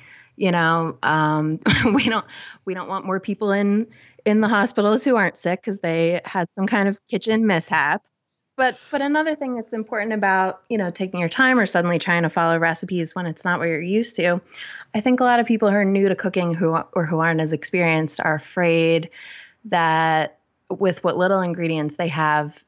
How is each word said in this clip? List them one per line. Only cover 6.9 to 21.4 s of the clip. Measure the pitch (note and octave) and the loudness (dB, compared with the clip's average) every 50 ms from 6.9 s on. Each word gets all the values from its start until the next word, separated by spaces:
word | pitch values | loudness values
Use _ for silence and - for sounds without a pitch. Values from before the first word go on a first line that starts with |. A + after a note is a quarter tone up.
| G3 - _ | -2 -4 _
kitchen | - A#3 F#3+ - A3 A3 A3 A3+ | -6 -6 -4 -2 0 0 2 2
mishap. | G#3+ F#3 D#3+ - - D#3+ D#3 C#3 D3 E3 G#3 _ _ _ _ _ _ _ _ _ _ _ | 2 2 2 0 0 0 0 2 0 -2 -4 _ _ _ _ _ _ _ _ _ _ _
But, | - C4 B3 B3 - - - | 0 0 0 -2 -4 -10 -6
but | D4+ C4 | -4 -2
another | C#4 C#4+ D4 D#4 D#4 D#4+ D4+ | -2 0 0 0 0 0 -2
thing | D4+ C#4+ B3+ B3 | -4 -6 -6 -6
that's | A#3 A3 - B3 | -8 -8 -8 -8
important | A3 A3 - B3 G#3+ G3+ A3+ A3 | -8 -8 -6 -6 -4 -4 -2 -2
about, | G#3+ G3+ G3 F#3+ F#3+ F#3+ F#3 - - _ - | 0 2 2 2 2 2 0 -2 -6 _ -4
you | A#3 G#3 | -2 -2
know, | F#3 F3 | -2 -2
taking | F3 - F#3+ F#3 - F3+ | -4 -6 -8 -6 -4 -4
your | E3+ E3 | -4 -2
time | - - C4 B3+ B3+ A#3+ | 0 2 2 4 4 4
or | G3+ | 2
suddenly | - - F3 F3 F3 F3 D#3 | 2 0 0 0 2 0 0
trying | - F3+ E3+ E3+ E3+ | 0 0 0 2 0
to | D3+ | 0
follow | - F3+ E3 E3 E3 | 0 0 2 2 2
recipes | E3 E3 E3 D#3+ - F#3 F3 F#3 F3 D#3+ D#3+ - | 2 2 0 0 -2 -4 -4 -4 -4 -4 -4 -6
when | F#3 F3 | -6 -6
it's | E3 D#3+ - - | -6 -6 -6 -4
not | F3+ F3 - | -4 -2 -2
what | E3+ | -2
you're | E3+ D#3+ D3 | -2 -2 -2
used | E3+ F3+ G3+ A3 A#3 - - | -2 -2 0 0 0 -2 -2
to, | - E3+ F3 F3 F#3 - _ - - - - - - - _ - | -2 0 0 0 0 -4 _ -20 -18 -18 -16 -16 -18 -14 _ -6
I | G#3+ | -2
think | - B3+ B3+ B3 | 0 2 2 4
a | B3+ | 4
lot | B3 A#3+ A#3+ | 4 4 4
of | A#3 | 4
people | A#3+ A3+ G#3+ A3 G3+ | 2 2 2 4 4
who | G3 | 4
are | G#3 G3+ | 4 2
new | F#3+ G3 G3 G3 F#3+ | 2 2 2 2 2
to | F3+ | 2
cooking | - - F#3 - F#3+ F3 E3+ E3 | 0 -2 -2 -2 0 0 0 0
who, | E3+ F#3 D#3+ D#3+ D#3+ - - - | 0 0 0 0 0 -4 -4 -4
or | F#3 E3 | -2 -2
who | D#3 E3+ D#3+ | 0 0 0
aren't | D#3+ E3 E3 D#3+ | 2 2 2 2
as | D#3+ D3+ D#3+ | 0 0 -2
experienced | D3+ - - - F3+ E3+ E3 D#3+ D#3+ D#3+ D3+ - - - | -4 -4 -2 -2 0 2 2 2 2 0 -2 -4 -2 -2
are | D#3+ D#3+ | -2 -2
afraid | D3+ - - - F#3 F3 E3+ E3 E3 E3 E3 E3 E3 E3 - - - - - - - - - _ _ - | -2 -4 -6 -4 0 2 2 2 2 4 2 2 0 -2 -4 -14 -20 -20 -20 -20 -20 -20 -20 _ _ -8
that | G#3 F#3+ E3+ E3 D#3+ D#3+ D#3+ D#3+ D#3+ D#3+ D#3 D3 - - _ _ _ _ _ _ - | -2 0 0 2 2 2 2 2 2 2 0 0 -2 -6 _ _ _ _ _ _ -10
with | F#3+ F#3 G3 F#3 E3+ - - | -6 -2 0 -2 -2 0 -2
what | F3 - | -2 0
little | - F3+ F#3+ G3 F#3+ | 0 2 2 2 2